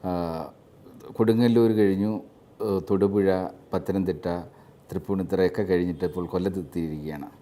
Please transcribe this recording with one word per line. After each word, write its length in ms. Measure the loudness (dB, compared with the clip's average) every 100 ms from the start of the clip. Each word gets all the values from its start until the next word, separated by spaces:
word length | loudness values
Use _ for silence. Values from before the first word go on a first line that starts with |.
ആ, 80 | -4 -4 -4 -6 -10 -16 -20 -20 -20 -20 -14
കൊടുങ്ങല്ലൂർ 580 | 0 2 4 4 6 6
കഴിഞ്ഞു, 400 | 6 4 4 0 -2 -10 -20 -20 -8
ഏ, 60 | -2 -2 0
തൊടുപുഴ, 380 | 2 4 4 2 2 -2 -10 -6
പത്തനംതിട്ട, 540 | -4 -2 -2 -2 -2 -4 -6 -8 -20 -20 -20 -10
തൃപ്പൂണിത്തുറയൊക്കെ 760 | -8 -4 -4 0 2 2 0
കഴിഞ്ഞിട്ട് 420 | 0 2 0 -2
ഇപ്പോൾ 220 | -4 -4 -4
കൊല്ലത്തെത്തിയിരിക്കുകയാണ്. 1000 | -2 -2 -4 -6 -6 -6 -6 -8 -10 -12 -18